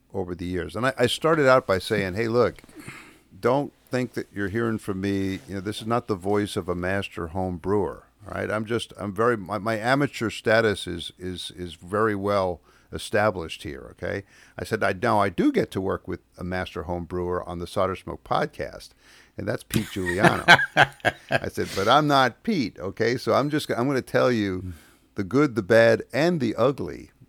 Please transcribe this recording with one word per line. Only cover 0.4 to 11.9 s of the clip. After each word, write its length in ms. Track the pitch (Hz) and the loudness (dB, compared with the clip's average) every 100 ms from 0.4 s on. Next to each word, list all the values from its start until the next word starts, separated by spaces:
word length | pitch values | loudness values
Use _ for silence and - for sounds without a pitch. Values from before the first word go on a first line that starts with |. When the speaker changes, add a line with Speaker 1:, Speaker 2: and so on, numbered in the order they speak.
| 87 | -4
Speaker 1:
years. 300 | 90 82 107 | -4 -4 -2
And 100 | 131 | -2
I, 60 | - | 2
I 80 | 123 | 0
started 420 | - 156 160 135 | 2 2 4 6
out 180 | 131 - | 6 6
by 120 | 95 | 0
saying, 360 | - 107 95 | 2 0 0
"Hey, 140 | 95 117 | -2 0
look, 340 | 117 104 - - - - - - - _ 92 | 2 2 0 -12 -20 -18 -18 -20 -20 _ -2
don't 320 | 117 135 143 - _ | 2 2 0 -8 _
think 220 | 127 123 | -4 -4
that 140 | - - | -6 -8
you're 140 | 95 101 | -6 -4
hearing 280 | 113 117 110 | -2 -2 -2
from 240 | - 95 | -4 -4
me. 400 | 101 98 95 95 - | -2 0 -2 -4 -8
You 60 | |
know, 60 | 98 | -8
this 200 | 95 107 | -6 -6
is 60 | 110 | -2
not 220 | 117 - | -2 -2
the 60 | |
voice 420 | 98 92 104 104 107 | -4 0 0 0 -2
of 120 | 82 | -4
a 60 | |
master 540 | 87 90 98 95 - 85 | -4 -2 -2 -4 -8 -8
home 280 | 92 92 87 | -4 -4 -4
brewer, 480 | 92 104 82 - - _ | 0 0 0 -6 -16 _
right? 280 | 98 95 98 | -12 -6 -4
I'm 160 | 107 107 | -4 -2
just, 260 | 113 - - | -4 -4 -8
I'm 160 | 101 | -6
very, 200 | 95 117 | 0 2
my, 220 | 117 90 104 | 0 -2 -4
my 220 | 107 110 | -2 -2
amateur 500 | 113 139 143 - 110 | 0 2 0 -2 -4
status 580 | - - 110 110 98 - | -2 2 4 4 0 -4
is, 240 | 87 - - | -8 -10 -12
is, 320 | 92 90 - 98 | -10 -10 -12 -10
is 160 | 87 | -12
very 420 | 80 87 | -12 -4